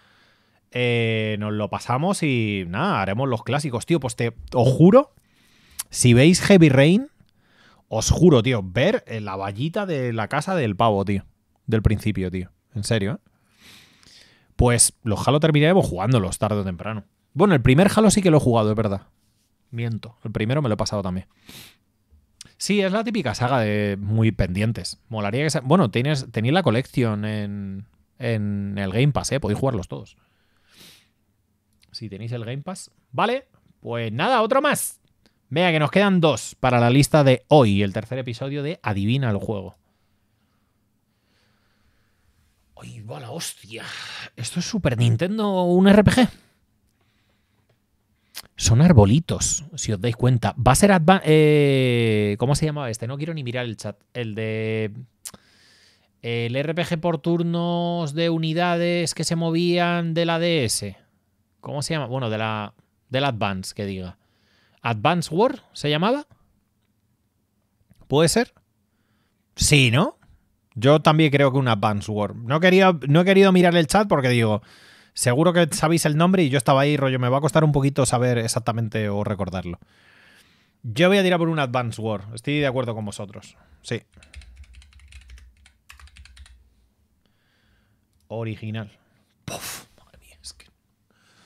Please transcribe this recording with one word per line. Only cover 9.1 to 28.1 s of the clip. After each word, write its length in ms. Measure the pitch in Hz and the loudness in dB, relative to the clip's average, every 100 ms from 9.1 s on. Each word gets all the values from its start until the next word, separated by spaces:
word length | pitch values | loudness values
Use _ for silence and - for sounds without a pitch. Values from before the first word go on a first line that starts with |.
| 113 | -10
la 160 | 104 98 | -8 -8
vallita 500 | 98 101 160 208 196 | -8 -6 -6 -6 -6
de 280 | 143 123 | -4 -4
la 160 | 113 151 | -4 -4
casa 260 | 151 190 185 | -4 -4 -2
del 220 | 113 92 | -2 0
pavo, 260 | 117 98 | 2 2
tío. 220 | 98 98 - _ _ _ - | 0 -4 -6 _ _ _ -4
Del 140 | 110 | 0
principio, 500 | 101 107 107 98 92 | 2 0 -4 -4 -4
tío. 180 | 92 90 _ _ | -6 -10 _ _
En 120 | 107 101 | -8 -2
serio, 340 | 113 98 147 | -2 -2 -6
¿eh? 80 | _ _ _ _ - - _ _ _ - _ _ _ - | _ _ _ _ -20 -20 _ _ _ -20 _ _ _ 0
Pues 380 | 123 117 - - | 2 4 0 -2
los 240 | 110 98 - | -4 -2 2
Halo 140 | 147 | 2
terminaremos 440 | 160 147 151 190 - | 4 4 4 4 2
jugándolos 520 | 87 104 127 92 - | -2 0 2 0 -2
tarde 240 | 104 104 | -2 -2
o 20 | |
temprano. 400 | 95 85 107 110 - _ _ | -4 -6 -8 -10 -14 _ _
Bueno, 220 | 139 202 147 | 0 2 4
el 60 | |
primer 300 | 131 135 196 | 4 6 4
Halo 160 | - 214 | 4 4
sí 120 | 208 | 4
que 100 | 185 | 4
lo 60 | 151 | 4
he 40 | |
jugado, 280 | 127 117 107 | 4 2 2
es 60 | 110 | 0
verdad. 320 | 107 98 - _ _ _ _ _ _ | -2 -4 -10 _ _ _ _ _ _
Miento. 460 | 117 117 110 113 - | -8 -8 -8 -12 -14
El 80 | 113 | -8
primero 300 | 110 110 143 | -4 -2 -2
me 80 | 131 | -2
lo 60 | 104 | -2
he 20 | |
pasado 240 | 107 104 | -4 -4
también. 260 | 92 92 - _ - - - _ _ _ _ _ _ - - - | -4 -6 -10 _ -20 -20 -20 _ _ _ _ _ _ -20 -20 -10
Sí, 240 | - 202 | -2 0
es 120 | 190 | 0
la 100 | 208 | -2
típica 320 | 226 214 127 98 | -2 -4 -4 -2
saga 240 | 120 131 | -2 0
de 380 | 107 104 104 101 | 0 0 -2 -4
muy 320 | 101 110 113 | -2 0 0
pendientes. 680 | - 92 90 110 113 87 - - | 0 -2 -2 -2 -4 -10 -14 -12
Molaría 340 | 110 101 120 | -6 -4 -2
que 60 | 151 | -2
sa-, 120 | 160 | -2
bueno, 300 | 127 147 120 | 0 2 2
tienes, 400 | 117 139 143 127 | 0 -2 -4 -4
tenéis 220 | - 117 | -4 0
la 100 | 175 | 0
colección 640 | 175 113 - - 117 104 107 | 2 0 -2 -2 -2 -2 -6
en, 600 | 107 104 101 98 98 110 _ _ | -6 -8 -8 -10 -12 -16 _ _